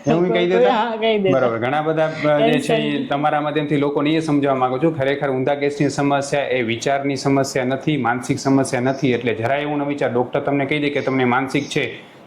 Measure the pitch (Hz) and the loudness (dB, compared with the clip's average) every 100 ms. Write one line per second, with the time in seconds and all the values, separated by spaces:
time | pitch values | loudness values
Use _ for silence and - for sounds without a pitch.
0 | 143 160 185 180 175 185 - 226 233 220 | 0 2 2 2 2 4 4 2 -2 0
1 | 226 214 190 131 123 113 120 151 151 156 | 0 2 2 2 2 0 -2 0 0 0
2 | 156 131 151 147 226 127 - 151 151 143 | 0 0 0 4 4 2 0 0 0 -2
3 | 131 143 151 151 147 147 147 147 143 147 | -2 -2 0 0 -2 -2 0 0 0 0
4 | 143 160 156 147 139 131 127 127 165 156 | 0 0 2 0 2 2 0 2 0 2
5 | 135 143 143 131 131 139 143 143 143 151 | -2 0 -2 0 0 0 -2 0 -2 0
6 | 143 139 139 143 127 127 113 117 143 139 | 0 0 0 -2 0 -2 0 -2 0 0
7 | 139 131 139 135 135 139 123 135 - 147 | -2 -2 0 2 2 -2 -2 -2 -2 0
8 | 117 123 123 131 139 135 127 127 127 139 | 0 -2 -4 -4 2 2 2 0 -2 0
9 | 143 117 123 - 113 143 147 147 143 143 | 0 0 -2 -2 -2 -2 -2 -4 -4 -2
10 | 131 120 123 143 143 139 139 151 147 135 | 0 0 0 -2 0 -2 0 0 0 -2
11 | 123 131 127 123 135 147 - 156 120 - | -2 0 2 0 0 -4 -2 -4 -4 -8
12 | - - | -18 -20